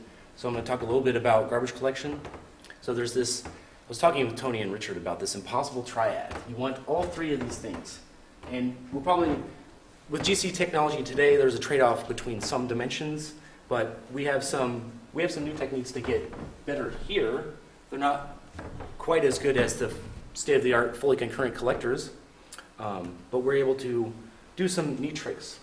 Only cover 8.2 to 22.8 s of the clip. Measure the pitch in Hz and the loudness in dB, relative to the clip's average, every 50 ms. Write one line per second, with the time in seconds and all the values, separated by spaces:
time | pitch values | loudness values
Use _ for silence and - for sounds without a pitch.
8.2 | - - - - - - 127 123 127 127 123 - - - 135 139 - 180 175 175 | -20 -20 -20 -18 -12 -8 -4 -2 -2 -2 -2 -6 -8 -8 -6 -2 2 4 4 4
9.2 | 170 151 139 - 98 - - - - - - - - - - - - - 147 156 | 4 4 2 0 -4 -8 -12 -16 -20 -20 -20 -20 -20 -20 -20 -20 -10 -6 -4 0
10.2 | 160 185 196 - 190 180 - 170 175 175 160 156 151 147 151 135 131 131 131 139 | 2 2 2 2 2 0 0 0 0 2 4 4 4 2 2 -2 -4 -2 2 6
11.2 | 143 143 143 139 135 127 117 - - - 147 135 127 117 113 113 - - 117 - | 8 8 8 8 8 6 4 2 0 2 4 6 6 6 6 2 -2 -4 -6 -6
12.2 | - 123 113 101 - - 143 127 123 117 113 117 123 131 - - 156 151 151 151 | -6 -6 -4 -4 -2 -2 -2 0 0 0 -2 -2 -2 -2 -4 -4 -4 -4 -4 -6
13.2 | 151 - - - - - - - - - 127 117 110 113 - - - - 127 143 | -8 -10 -14 -16 -20 -20 -20 -16 -6 -2 0 0 0 -2 -4 -10 -12 -8 -6 -2
14.2 | 139 143 139 127 - - 151 135 127 120 120 117 113 - - - - - - 151 | 0 0 0 0 0 0 0 0 0 0 -2 -4 -6 -10 -12 -16 -16 -8 -4 -2
15.2 | 175 170 - 156 147 151 151 147 139 135 135 127 123 - - 127 - 131 - - | -2 -2 -2 -4 -4 -4 -4 -4 -4 -4 -4 -4 -4 -4 -6 -6 -2 0 0 0
16.2 | - - - - - - - - - - - - 110 - - - - - 202 190 | -2 -4 -10 -12 -12 -12 -14 -10 -8 -6 -4 -4 -4 -4 -6 -6 -6 -2 0 2
17.2 | 117 110 127 156 151 151 - - - - - - - - 135 139 143 143 147 147 | 2 2 0 -2 -4 -8 -12 -14 -18 -20 -20 -20 -14 -10 -4 0 2 2 2 0
18.2 | - - - - - - - - - - - - - - - - - 160 165 160 | -4 -8 -12 -14 -18 -16 -14 -14 -12 -12 -10 -12 -12 -12 -12 -4 0 2 4 6
19.2 | 143 131 127 - 139 143 135 123 117 110 - - 120 104 - - - - - - | 6 4 4 4 2 4 6 6 4 4 2 0 -2 -2 -4 -6 -10 -12 -12 -14
20.2 | - - - - - 147 139 127 120 127 123 117 120 120 - - 139 139 127 - | -14 -12 -10 -4 2 4 4 6 6 6 6 6 4 2 0 2 4 4 4 4
21.2 | 120 110 - - 135 117 117 - 120 127 - - - 120 135 165 - - - - | 2 0 -2 -2 -2 -2 -2 0 0 0 2 2 0 -2 -2 -2 -4 -8 -12 -16
22.2 | - - - - - - - - - - - - | -20 -20 -20 -20 -20 -18 -18 -18 -18 -18 -12 -8